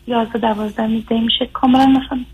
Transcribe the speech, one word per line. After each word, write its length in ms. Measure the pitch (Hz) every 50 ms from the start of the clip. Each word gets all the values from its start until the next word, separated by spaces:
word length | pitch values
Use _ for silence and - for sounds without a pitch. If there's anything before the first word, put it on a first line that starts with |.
| -
یازده 320 | 233 247 233 226 226 - 233
دوازده 480 | 220 226 214 208 214 208 202 - 220
می‌ده 340 | 220 226 226 220 - 226 226
می‌شه. 280 | 226 233 - - 254 -
کاملاً 340 | - - - 254 254 262 269
مثلاً 380 | 269 269 262 262 - 269 254 247 -